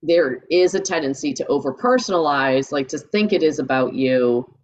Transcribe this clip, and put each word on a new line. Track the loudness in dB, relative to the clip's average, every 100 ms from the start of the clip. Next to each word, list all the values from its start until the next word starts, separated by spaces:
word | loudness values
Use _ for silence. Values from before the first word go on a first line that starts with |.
there | 0 2 2 -2 0
is | 2 2 0
a |
tendency | -4 -4 -4 -4 -4
to | -4 -2
over-personalize, | -2 -2 -2 0 0 2 0 0 0 2 0 0
like, | -4 -6
to | -10
think | -4 -2 0
it | 2
is | 2 0
about | -2 0 -2
you | -2 0 2 2 0 -4 _